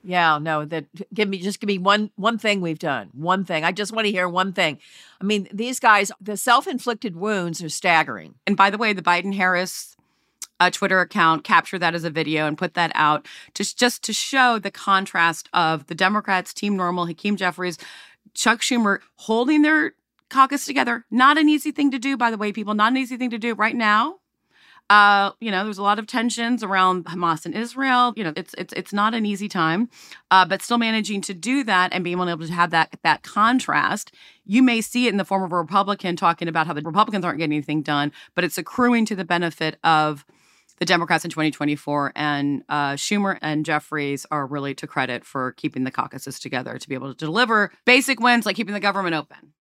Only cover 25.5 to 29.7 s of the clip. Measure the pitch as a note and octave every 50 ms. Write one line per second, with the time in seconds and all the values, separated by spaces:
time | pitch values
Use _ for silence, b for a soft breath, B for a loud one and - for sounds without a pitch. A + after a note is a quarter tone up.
25.5 | G3 F#3 G3+ G#3+ G#3 F#3+ G3+ G3+ G#3 G#3+ G#3+ - - B3 A3+ A#3+ A3 A#3 A#3 A#3
26.5 | B3 A#3 A3 G#3+ G3+ F#3+ F#3 F#3 F#3 F3+ E3 E3 E3 E3 F3 E3+ D#3+ D3+ - F3
27.5 | D#3+ G#3 A#3 A#3 A#3+ C4 C4+ C4+ B3+ B3 B3 B3 A3+ A3 G#3 D#3+ D3+ - F3+ -
28.5 | - - F3 - - - F#3 - G3+ G3+ G#3 A3 A3+ A#3 G#3+ G#3 G3+ F#3 G#3 G3
29.5 | - F#3 E3 D#3+